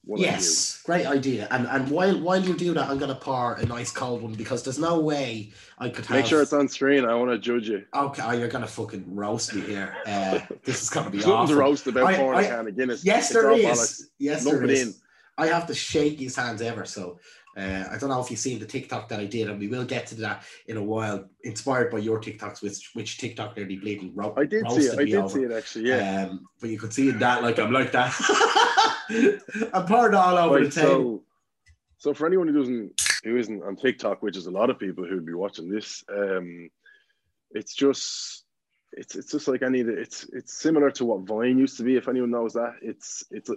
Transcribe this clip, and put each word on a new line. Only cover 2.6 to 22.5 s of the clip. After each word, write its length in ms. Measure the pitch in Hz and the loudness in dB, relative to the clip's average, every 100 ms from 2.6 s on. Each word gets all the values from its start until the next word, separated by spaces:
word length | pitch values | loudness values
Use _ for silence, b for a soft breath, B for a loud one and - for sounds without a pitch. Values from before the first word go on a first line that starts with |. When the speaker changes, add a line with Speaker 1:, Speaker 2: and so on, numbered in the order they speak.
| 175 | 0
Speaker 2:
that, 160 | 156 135 | 0 -2
I'm 80 | 139 | -2
gonna 160 | 139 | -4
pour 400 | 123 - 127 120 | -6 -4 -2 -2
a 120 | 110 113 | -4 -8
nice 240 | 120 117 | -8 -8
cold 320 | - 127 117 | -6 -4 -6
one 100 | 113 | -6
because 300 | 107 107 123 | -8 -6 -6
there's 160 | 135 131 | -4 -4
no 200 | 165 170 | 0 2
way 520 | 151 147 127 110 104 B B B | 2 0 -2 -6 -12 B B B
I 120 | 123 | -8
could 160 | - 117 | -8 0
have 100 | 127 | 2
Speaker 1:
Make 80 | 120 | 4
sure 160 | 156 | 4
it's 120 | 143 | 4
on 140 | 147 139 | 4 2
screen. 380 | - 135 139 120 | 2 4 4 4
I 80 | |
wanna 240 | 117 123 117 | 2 2 0
judge 320 | 117 120 107 | 0 -2 0
you. 160 | 101 - | -4 -4
Speaker 2:
Okay, 300 | 143 139 - 113 | -4 -2 -2 -2
oh, 60 | |
you're 160 | 120 120 | -2 -2
gonna 180 | 127 107 | -4 -6
fucking 460 | - 107 101 87 98 | -8 -8 -10 -10 -6
roast 380 | 104 113 - | -4 -4 -4
me 80 | 101 | -4
here. 340 | 107 101 95 - - | -4 -6 -6 -8 -6
Uh, 320 | 101 95 95 - | -2 0 -2 -4
Speaker 1:
<laughs> 120 | - | -10
Speaker 2:
this 180 | - 123 | -6 -4
is 80 | - | -2
gonna 220 | - - | -4 -2
be 60 | 101 | 0
Speaker 1:
There's 80 | 110 | 4
nothing 100 | 214 | 4
Speaker 2:
awful. 140 | 147 147 | 6 6
Speaker 1:
to 40 | |
roast 240 | 139 143 135 | 6 4 2
about 180 | 120 131 | 2 4
Speaker 2:
I, 100 | 190 | 4
Speaker 1:
pouring 220 | 135 147 | 4 4
Speaker 2:
I, 40 | |
Speaker 1:
a 40 | 202 | 2
can 200 | 117 113 | 0 -4
of 80 | 98 | -2
Guinness. 280 | 127 117 185 | -2 0 2
Speaker 2:
yes, 200 | 233 - | 2 4
Speaker 1:
It's 80 | 233 | 6
Speaker 2:
there 120 | 220 | 8
Speaker 1:
all 60 | 233 | 8
Speaker 2:
is. 80 | 180 120 | 6 4
Speaker 1:
bollocks. 220 | 113 - - - | 0 -4 -14 -4
Speaker 2:
Yes, 280 | 143 147 131 | -2 0 2
Speaker 1:
Lump 120 | 139 | 2
Speaker 2:
there 80 | 123 | 4
Speaker 1:
it 60 | |
Speaker 2:
is. 160 | 135 120 | 2 0
Speaker 1:
in. 60 | - b b b - | -6 b b b -2
Speaker 2:
I 100 | 160 | 0
have 200 | 170 165 | 0 -2
the 60 | |
shakiest 600 | 147 - 160 147 147 131 131 | -6 -2 0 0 0 -8 -6
hands 260 | 123 110 | -6 -4
ever, 220 | 117 107 | -6 -6
so 360 | 90 - 90 87 B B B 95 | -8 -10 -12 -12 B B B -8
uh, 260 | 95 95 95 | -6 -6 -6
I 60 | 113 | -6
don't 120 | 139 | -4
know 120 | 131 | -4
if 80 | - | -4
you've 100 | 120 | -6
seen 200 | 135 117 | -6 -6
the 60 | 110 | -8
TikTok 440 | 131 - 117 107 | -10 -8 -8 -8
that 100 | 107 | -8
I 60 | 101 | -4
did, 240 | 117 104 | -4 -4
and 100 | 104 | -4
we 80 | 104 | -6
will 160 | 123 | -4
get 220 | 123 123 - | -4 -6 -8
to 80 | 113 | -8
that 280 | 104 101 B B - | -8 -8 B B -10
in 100 | 110 | -6
a 60 | |
while, 440 | 101 107 110 98 - _ | -4 -2 -2 -4 -8 _
inspired 480 | 120 110 139 127 120 | -12 -8 -2 0 0
by 60 | 113 | 0
your 220 | 107 110 | -2 -2
TikToks, 400 | 110 - 104 | -4 -10 -12